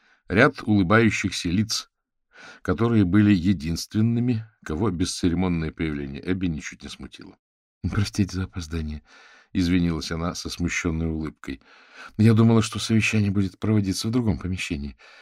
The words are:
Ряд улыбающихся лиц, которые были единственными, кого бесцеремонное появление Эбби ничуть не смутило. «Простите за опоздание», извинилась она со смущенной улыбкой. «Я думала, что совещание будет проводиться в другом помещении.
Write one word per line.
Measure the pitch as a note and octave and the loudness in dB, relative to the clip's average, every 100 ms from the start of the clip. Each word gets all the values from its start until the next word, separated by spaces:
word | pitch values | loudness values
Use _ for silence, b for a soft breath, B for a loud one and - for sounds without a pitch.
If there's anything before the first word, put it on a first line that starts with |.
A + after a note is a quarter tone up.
| b b b | b b b
Ряд | F#2 C#3+ - | 2 2 2
улыбающихся | - G#2 F2 A2 A2+ - F#2+ - F2 | 0 2 4 4 4 2 -4 -4 -2
лиц, | F#2+ G#2+ - - _ _ _ _ B B B | -2 -2 -4 -10 _ _ _ _ B B B
которые | - F2 A#2 A2+ | -4 0 2 4
были | F#2 G2+ G#2 | 4 6 6
единственными, | F#2+ F2+ E2+ D#2 E2+ - G#2+ A2+ A#2 B2 A2 A2 _ | 6 4 0 -2 -6 -4 0 0 0 -2 -2 -6 _
кого | - D2+ G#2+ | -8 -2 -2
бесцеремонное | E2+ F2+ - F2+ E2+ F#2 E2+ D#2 | 0 -2 0 0 0 0 0 -4
появление | - D#2+ C#2+ C#2 C#2 | -4 -4 -4 -8 -8
Эбби | - F#2+ F2+ | -4 -2 -2
ничуть | D2+ - - | -4 -8 -16
не | C#2+ | -16
смутило. | - C2 - - - _ _ _ _ F2+ | -16 -16 -18 -20 -20 _ _ _ _ -4
«Простите | E2 G2+ - F#2 F#2 | -2 -2 0 -2 -2
за | |
опоздание», | F#2 F#2 D#2+ E2 D#2 D2+ b b b b b | -6 -8 -8 -6 -6 -10 b b b b b
извинилась | F#2 F2 F#2 E2+ D#2 - | -2 2 2 2 0 -4
она | E2 E2+ | -4 -4
со | - D#2+ | -6 -8
смущенной | - E2+ - F2 D#2+ E2 | -4 -4 -2 -2 -2 -4
улыбкой. | D#2 D#2 - - C2 B B B B B B | -4 -8 -10 -12 -12 B B B B B B
«Я | A2 | 4
думала, | A2 A#2 A2+ | 6 6 4
что | A2 G#2 | 2 -2
совещание | - A2+ - A2 G2+ | 0 0 2 0 0
будет | G2 F#2+ - | 0 -2 -2
проводиться | G#2+ G#2+ F#2+ F2+ A2+ | 0 0 0 -2 -2
в | |
другом | B2 A2+ D#2+ | -2 0 -2
помещении. | F2+ F#2 - D2+ C#2+ - B B | -4 -6 -6 -6 -8 -14 B B